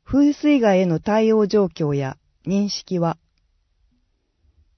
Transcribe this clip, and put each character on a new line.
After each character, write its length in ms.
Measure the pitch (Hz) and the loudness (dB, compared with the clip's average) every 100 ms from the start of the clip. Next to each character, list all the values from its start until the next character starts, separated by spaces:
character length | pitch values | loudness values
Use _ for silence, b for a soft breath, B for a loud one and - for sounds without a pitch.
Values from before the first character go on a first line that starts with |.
風 280 | - 269 285 | -4 0 2
水 280 | 277 294 285 | 0 0 2
害 200 | 220 185 | 2 2
へ 60 | 180 | 2
の 140 | 160 | -2
対 320 | - 220 220 | -2 0 2
応 140 | 220 202 | 2 2
状 200 | 214 185 | 0 -2
況 260 | - 147 | -2 -4
や 240 | 143 135 - _ _ - | -4 -6 -10 _ _ -6
認 220 | 196 202 | -4 -4
識 300 | - - 180 | -8 -8 -4
は？ 200 | 165 - _ _ _ _ _ _ _ _ _ _ _ _ _ _ _ | -4 -6 _ _ _ _ _ _ _ _ _ _ _ _ _ _ _